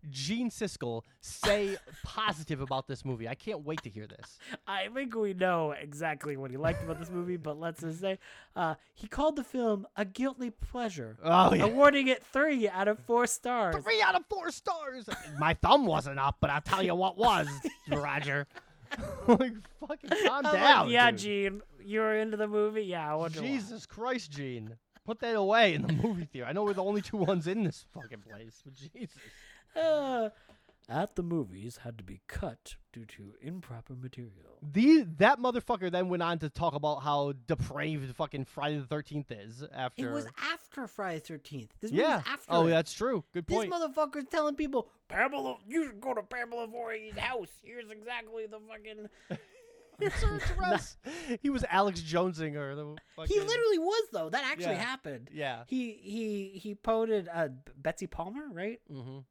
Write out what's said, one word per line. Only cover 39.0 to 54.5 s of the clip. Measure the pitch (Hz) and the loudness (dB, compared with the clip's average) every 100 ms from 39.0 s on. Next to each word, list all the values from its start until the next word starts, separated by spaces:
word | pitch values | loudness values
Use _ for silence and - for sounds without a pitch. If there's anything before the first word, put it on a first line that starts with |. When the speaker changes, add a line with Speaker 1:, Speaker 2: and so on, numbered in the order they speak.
| 143 147 143 | -6 -8 -8
Speaker 1:
is | 110 101 117 151 - | -12 -12 -14 -14 -6
after | 131 - 254 | -6 -4 -6
Speaker 2:
It | |
was | 285 - 127 294 | -6 -8 -8 -6
after | 330 - - 240 | -6 -10 -12 -12
Friday | - 190 160 | -6 -6 -6
the | - | -10
thirteenth. | 156 - 135 110 - | -14 -12 -12 -12 -10
This | 220 | -2
movie | 165 | 2
Speaker 1:
Yeah. | 302 240 | 4 2
Speaker 2:
was | 151 | -2
after | 277 - | -6 2
Speaker 1:
Oh, | 170 165 | 4 6
Speaker 2:
it. | |
Speaker 1:
that's | 165 160 | 4 2
true. | - 233 226 - | -4 -2 -2 -4
Good | 175 165 | -8 -2
Speaker 2:
This | 381 | 0
Speaker 1:
point. | 285 | 0
Speaker 2:
motherfucker's | 349 320 269 294 294 269 | -2 -2 0 0 -2 -4
telling | 339 302 285 | 0 0 0
people, | 302 269 - _ _ | -2 -2 -4 _ _
"Pamela, | 180 240 285 269 254 196 | 0 0 0 -6 -8 -4
you | 311 294 | -2 -2
should | 208 | -6
go | 262 | -4
to | 233 | -4
Pamela | 202 247 240 233 226 | -6 -8 -8 -6 -8
Voorhees' | 233 226 220 220 202 | -8 -8 -8 -10 -6
house. | 240 254 170 - | -4 -4 -6 -14
Here's | - 240 220 | -16 -16 -14
exactly | 214 220 240 220 226 220 | -16 -10 -10 -8 -10 -10
the | 214 | -12
fucking" | 214 220 214 214 214 _ - | -16 -18 -16 -14 -16 _ -12
Speaker 1:
<laughs> | - - 523 466 - - - | -12 -12 -20 -20 -20 -20 -2
It's | 403 - | -2 2
her | - 403 - | 0 0 -2
Speaker 2:
<laughs> | - | 0
Speaker 1:
dress. | 370 247 - - 247 330 311 233 | 2 0 -2 -14 -12 -12 -6 -2
He | 285 | 0
was | 262 240 | 0 2
Alex | 185 202 175 | 4 2 0
Jonesing | 165 170 185 160 156 | -2 0 0 -2 -6
her. | 147 139 143 | -6 -8 -8
The | 151 | -10
Speaker 2:
He | 151 _ - | -14 _ -10
Speaker 1:
fucking | - 403 392 | 0 0 2
Speaker 2:
literally | 480 466 370 | 2 4 4
was, | 330 440 427 | 2 0 0
though. | - 160 | -4 -2
That | 233 | -2
actually | 269 | -2